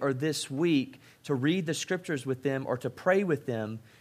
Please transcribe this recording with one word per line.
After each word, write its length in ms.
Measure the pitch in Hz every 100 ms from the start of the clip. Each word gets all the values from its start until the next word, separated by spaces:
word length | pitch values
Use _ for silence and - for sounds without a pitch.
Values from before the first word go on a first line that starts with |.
or 100 | 139
this 380 | 131 156 151 -
week 500 | 139 175 147 127 - - - -
to 100 | 135
read 320 | 143 185 165
the 80 | 151
scriptures 500 | - 185 180 147 127
with 160 | 131
them 240 | 139 135 135
or 120 | 123
to 120 | 127
pray 340 | - - 190
with 220 | 196 143 -
them, 340 | 113 107 113 - -